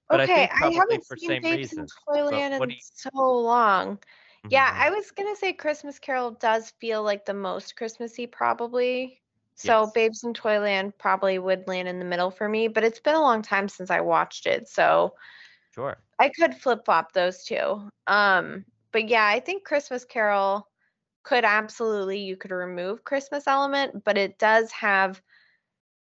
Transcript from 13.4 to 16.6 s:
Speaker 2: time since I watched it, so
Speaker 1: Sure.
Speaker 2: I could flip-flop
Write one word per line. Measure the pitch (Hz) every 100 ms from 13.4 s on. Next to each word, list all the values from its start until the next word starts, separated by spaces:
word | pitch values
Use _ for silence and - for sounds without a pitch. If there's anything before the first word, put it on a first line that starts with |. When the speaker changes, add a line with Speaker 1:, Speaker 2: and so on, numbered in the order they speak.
Speaker 2:
time | 214 196 196
since | - 185
I | 170
watched | 170 165 165 - -
it, | - -
so | - 170 165 180 - - - - _ _
Speaker 1:
Sure. | - 135 - _ -
Speaker 2:
I | 269
could | 285 330
flip-flop | -